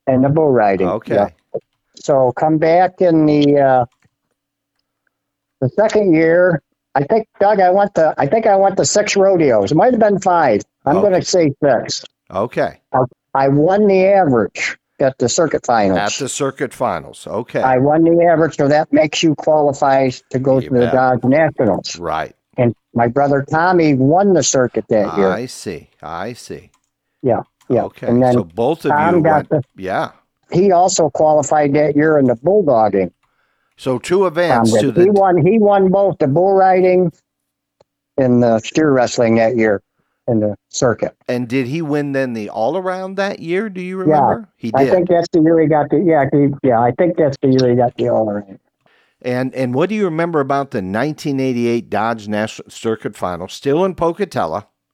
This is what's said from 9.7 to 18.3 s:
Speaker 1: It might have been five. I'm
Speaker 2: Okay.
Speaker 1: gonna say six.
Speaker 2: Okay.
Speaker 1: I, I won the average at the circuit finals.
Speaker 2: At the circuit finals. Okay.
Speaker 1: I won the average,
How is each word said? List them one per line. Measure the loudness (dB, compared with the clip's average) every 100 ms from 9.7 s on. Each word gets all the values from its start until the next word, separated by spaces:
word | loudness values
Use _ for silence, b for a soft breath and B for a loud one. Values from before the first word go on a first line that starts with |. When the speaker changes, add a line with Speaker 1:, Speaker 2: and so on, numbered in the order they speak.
Speaker 1:
It | 2
might | 2
have | 2
been | 2 0
five. | 0 2 2 0 -4 _
I'm | -2 0
Speaker 2:
Okay. | 2
Speaker 1:
gonna | 0
say | 0 0 0 0
six. | 0 0 -2 -10 -14 _ -10
Speaker 2:
Okay. | -6 -6 -4 -6 -8 _
Speaker 1:
I, | -4 -4 _ _
I | -2 0
won | 0 0 2 2
the | 2 2
average | 2 2 0 -2 -6 -12 -12 _ -4
at | -2 -2
the | -4
circuit | -2 -2 -2
finals. | -2 0 0 0
Speaker 2:
At | -2 -6
the | -8
circuit | -6 -6 -6 -8
finals. | -6 -6 -6 -10 -18 -10
Okay. | -10 -6 -4
Speaker 1:
I | 0 2
won | 2 2
the | 2 2
average, | 2